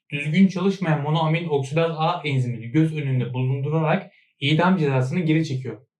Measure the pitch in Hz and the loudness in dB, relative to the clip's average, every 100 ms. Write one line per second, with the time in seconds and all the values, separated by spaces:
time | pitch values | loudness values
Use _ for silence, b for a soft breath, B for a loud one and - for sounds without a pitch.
0 | _ 143 151 175 190 190 196 180 170 143 | _ -8 0 4 4 4 0 0 0 0
1 | 147 156 156 165 170 143 131 160 165 156 | 0 0 0 0 0 -2 0 0 0 0
2 | 165 180 151 131 120 110 117 151 160 156 | -2 -2 -2 -2 -2 -4 -2 2 2 0
3 | 135 127 117 127 127 139 143 160 156 190 | -2 -2 -2 -2 -2 -2 -2 -2 0 -2
4 | - b b _ 143 156 180 185 143 131 | -4 b b _ 0 2 4 2 2 0
5 | 127 175 156 160 160 131 123 - _ _ | 0 -2 0 0 0 -4 -6 -12 _ _